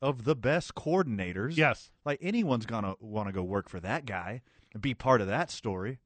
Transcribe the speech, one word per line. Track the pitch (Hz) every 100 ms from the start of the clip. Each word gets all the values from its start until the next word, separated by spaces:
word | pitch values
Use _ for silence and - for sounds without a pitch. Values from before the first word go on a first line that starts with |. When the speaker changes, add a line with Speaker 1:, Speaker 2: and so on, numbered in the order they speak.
Speaker 1:
of | 135 131
the | 117
best | 123 113 165 -
coordinators. | - - 180 165 107 92 92 117 165
Speaker 2:
Yes. | 151 113 - _
Speaker 1:
Like, | 147 143
anyone's | 175 233 196 123 107
gonna | 113 98 95
wanna | 110 107 101
go | 95
work | 90 98 -
for | 92
that | 87 147
guy | 139 95 87 120 - _ _
and | 113
be | 139
part | 120 131 127
of | 95
that | 113 170
story. | - 113 92 101 131